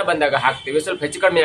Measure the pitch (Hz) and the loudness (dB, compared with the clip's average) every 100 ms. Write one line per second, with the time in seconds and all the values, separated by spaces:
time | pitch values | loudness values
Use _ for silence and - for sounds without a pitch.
0 | 185 160 147 135 127 131 135 151 175 180 | 0 0 2 2 0 -2 -2 -2 -2 -6
1 | 147 - 185 170 | -6 0 2 4